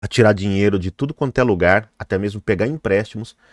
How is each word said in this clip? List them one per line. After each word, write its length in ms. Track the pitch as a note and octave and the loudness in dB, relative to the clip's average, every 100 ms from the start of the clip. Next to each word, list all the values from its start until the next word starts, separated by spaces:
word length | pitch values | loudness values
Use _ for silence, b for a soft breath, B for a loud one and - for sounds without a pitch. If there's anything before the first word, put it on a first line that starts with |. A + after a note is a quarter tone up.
a 60 | - | -6
tirar 260 | - A2 | 4 4
dinheiro 460 | G2+ G2+ G2 G2+ G2+ | 4 0 2 2 0
de 100 | F2+ | -4
tudo 240 | - C#3 | -6 -8
quanto 240 | D3+ C#3 B2+ | -4 -4 0
é 60 | |
lugar, 480 | B2 F#2 F2 G2 A2 _ | 0 2 4 2 0 _
até 180 | - F#2+ | -6 -4
mesmo 240 | G2+ G#2 | -4 -6
pegar 240 | - G2 A2 | -4 -2 -2
empréstimos, 720 | D#3 A2 G2 G#2+ G#2+ A2+ _ b | -4 -2 -2 -2 -10 -14 _ b